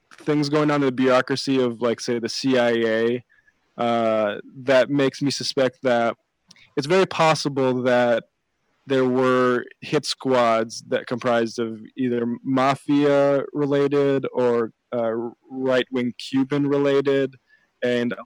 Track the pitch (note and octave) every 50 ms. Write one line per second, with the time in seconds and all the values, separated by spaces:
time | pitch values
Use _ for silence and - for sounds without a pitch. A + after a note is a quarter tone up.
0 | _ _ - - - - D3+ D3 D3+ C#3+ D3 D3+ D3+ D3+ D3 D3 C#3+ C3+ B2+ B2
1 | C3 C3 B2+ B2+ B2 - C#3 C3 - - C3+ C3 B2+ B2 A#2 G#2+ A#2 A#2+ A2+ -
2 | - - B2 A#2+ A2+ A2+ - - - C3+ C3 B2 A#2+ A#2+ A#2+ A#2 A#2 A2+ A2 A2+
3 | A2+ A#2 A#2+ B2 A#2+ _ _ _ _ _ _ _ _ _ - - A#2 A#2+ A#2+ A#2
4 | A#2 A2+ A2 A2 G#2+ G2+ G2+ - - - - C#3 B2+ B2+ C3+ B2+ B2 A#2 C#3+ C#3+
5 | C#3 C3 - - D3 C#3 B2+ - B2 - - - C3 B2+ - _ - C3 A#2+ A#2
6 | A#2 A#2 A2 _ _ _ _ _ _ _ - _ - _ - - C#3 C#3+ F3+ F#3+
7 | F#3 F3+ - - E3 D#3+ D#3+ D3 - D#3 C#3 C3+ C3 C3 B2+ B2+ B2 B2+ B2 B2
8 | B2 A#2+ A#2+ A2+ - _ _ _ _ _ _ _ _ _ _ _ - - C#3 C3
9 | C3 B2+ B2+ B2+ C3 B2+ B2+ B2+ B2+ B2 B2 A#2+ A#2 - - _ - - - D3+
10 | C#3 - - - - C3+ B2+ B2 A#2+ A2+ A2+ A2+ A2+ A#2 A2+ - B2+ B2 C3 B2
11 | - - - A#2+ - B2+ A#2+ A#2 A#2 A2+ G#2+ - A#2 A2+ A2 G#2+ A2 - - -
12 | C3 B2+ A#2+ A#2+ A#2 A#2+ A#2+ A#2 - C3 C3 C3 C3 C3+ C#3 C3 - - D3 C#3+
13 | D3 C#3+ C#3+ C#3+ C#3 C#3+ C#3+ C#3 - - - D3 D3 C#3 C#3+ C#3+ C#3+ C#3+ C#3+ C#3+
14 | C#3 C#3 C#3 C3+ C3+ - - - B2+ B2 A#2+ A#2 A#2 A2 - _ _ - - B2
15 | A#2 A2+ A2 A#2 A2+ A#2 - _ _ - C3+ C3 B2+ C3 B2+ B2+ A#2+ - C3 B2+
16 | B2 B2 A2+ - - - - C3+ C3+ C3+ D3 C#3+ C#3+ C#3 C#3+ C#3+ C#3+ C#3 C#3 C#3
17 | C#3 C#3+ C#3 C3+ C3+ C3 C3+ - _ _ _ _ _ _ _ - - B2 B2 A#2+
18 | A#2+ A#2+ - - A2